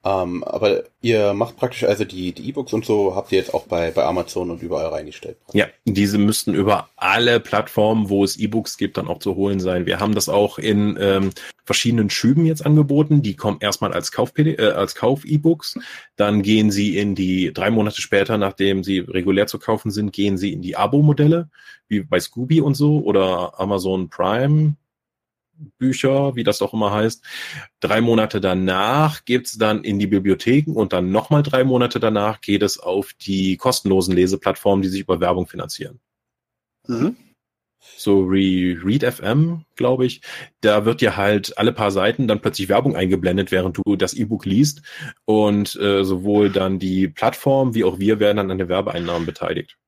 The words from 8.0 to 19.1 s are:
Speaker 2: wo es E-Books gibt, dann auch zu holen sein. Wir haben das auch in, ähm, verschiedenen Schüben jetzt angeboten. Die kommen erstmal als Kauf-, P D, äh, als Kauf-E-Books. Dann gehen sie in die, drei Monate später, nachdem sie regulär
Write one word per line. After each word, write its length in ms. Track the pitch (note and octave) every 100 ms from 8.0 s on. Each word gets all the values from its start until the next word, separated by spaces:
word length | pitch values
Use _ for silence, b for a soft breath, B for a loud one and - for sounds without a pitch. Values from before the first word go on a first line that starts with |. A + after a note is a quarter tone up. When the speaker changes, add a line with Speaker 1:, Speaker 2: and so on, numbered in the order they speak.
| G2+
Speaker 2:
wo 160 | G2+ G2
es 100 | -
E-Books 400 | G2+ A2 G#2 -
gibt, 220 | G2 -
dann 100 | D#2+
auch 120 | F2
zu 160 | G#2 F#2+
holen 260 | G2+ G2
sein. 240 | F#2 F2+ F2
Wir 160 | F2
haben 140 | G#2 G#2
das 120 | -
auch 320 | G2+ G#2 -
in, 380 | A2 G#2 G#2 -
ähm, 300 | G2 G2 F#2+ - B -
verschiedenen 460 | - G#2 B2 A#2 G#2
Schüben 360 | - A2+ D3 E3
jetzt 200 | D#3 D3
angeboten. 560 | D3+ C#3+ C#3+ D3+ D3
Die 160 | A2+ F#2+
kommen 220 | G#2+ G2+
erstmal 320 | G#2 G2 G2+
als 180 | F2 -
Kauf-, 220 | - A2+
P 100 | -
D, 120 | D3+ -
äh, 180 | A2
als 220 | - G2 -
Kauf-E-Books. 840 | A#2 C#3 - D3+ D#3 E3 - - B B B -
Dann 240 | G#2 G#2
gehen 280 | G2 G#2+ G#2+
sie 280 | G2 G#2 F2+
in 180 | G2+ F#2+
die, 380 | F#2 F#2 F2
drei 180 | D2 F#2+
Monate 300 | A2+ G#2+ -
später, 360 | - G2+ G2 A2
nachdem 460 | G2 - G2 G2
sie 160 | F#2 F#2+
regulär 480 | F2+